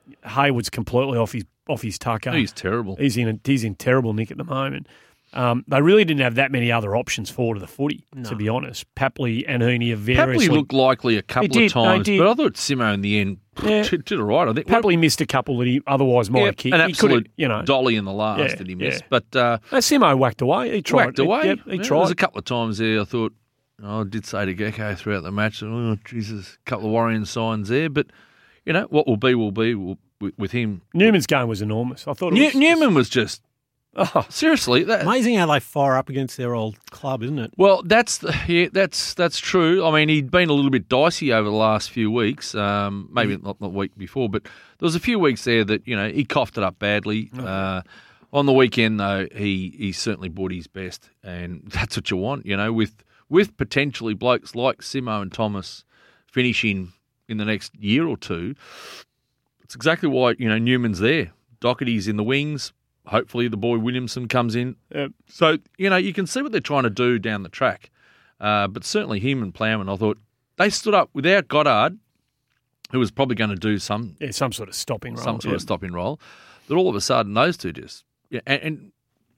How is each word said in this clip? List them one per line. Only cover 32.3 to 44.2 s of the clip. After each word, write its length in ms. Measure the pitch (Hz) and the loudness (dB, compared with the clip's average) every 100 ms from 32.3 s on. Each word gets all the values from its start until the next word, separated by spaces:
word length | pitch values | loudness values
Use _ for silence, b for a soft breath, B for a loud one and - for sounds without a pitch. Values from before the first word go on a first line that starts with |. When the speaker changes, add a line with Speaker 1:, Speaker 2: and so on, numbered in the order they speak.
Speaker 1:
it 40 | 190 | 4
Speaker 2:
New-, 80 | 294 | 4
Speaker 1:
was 80 | |
Speaker 2:
Newman 400 | 269 311 330 285 | 4 4 4 4
was 160 | 160 113 | 4 2
just 320 | 127 107 - _ _ _ _ _ - | 0 -2 -4 _ _ _ _ _ -4
Speaker 1:
Oh. 300 | 185 156 - | 0 0 -2
Speaker 2:
seriously, 560 | - 320 302 - 123 | 0 2 2 2 2
that 180 | 165 220 | 2 0
Speaker 3:
Amazing 340 | 175 254 240 226 | 2 2 2 2
how 100 | 170 | 2
they 120 | 143 | 2
fire 380 | - 151 139 131 | 0 -2 2 2
up 120 | 131 | -2
against 280 | 135 131 - | -4 -6 -6
their 180 | 123 | -4
old 220 | 117 110 104 - | -4 -4 -8 -16
club, 300 | - 139 131 | -12 -8 -6
isn't 160 | 120 147 | -6 -6
it? 140 | 113 - | -6 2
Speaker 2:
Well, 260 | 196 190 | 4 4
that's 340 | 175 220 226 - | 4 2 2 -2
the, 180 | 156 - - | -4 -4 0
yeah, 220 | 170 175 | 0 2
that's, 420 | 185 185 - - | 2 0 -2 -6
that's 240 | - 170 - | 0 -2 -2
true. 440 | - 185 165 185 | 0 2 4 4
I 60 | 165 | 4
mean, 160 | 156 151 | 4 4
he'd 220 | 156 135 | 2 2
been 200 | 180 170 | 2 4
a 20 | |
little 180 | 143 139 | 4 2
bit 180 | 131 87 | 0 2
dicey 440 | 127 160 - 147 | 2 2 2 0
over 160 | 113 104 | 2 2
the 80 | 107 | 2
last 340 | 110 107 - | 2 2 -2
few 180 | 123 107 | -2 0
weeks. 440 | 117 110 143 - | 2 0 -2 -6
Um, 540 | 107 101 101 101 101 92 | -4 -2 0 -2 -6 -6
maybe 240 | 117 110 98 | -2 -2 -2
Speaker 3:
Mm. 60 | |
Speaker 2:
not 140 | 98 95 | -8 -10
the 100 | 101 | -8
week 280 | 98 98 - | -6 -6 -8
before, 320 | 92 135 | -10 -4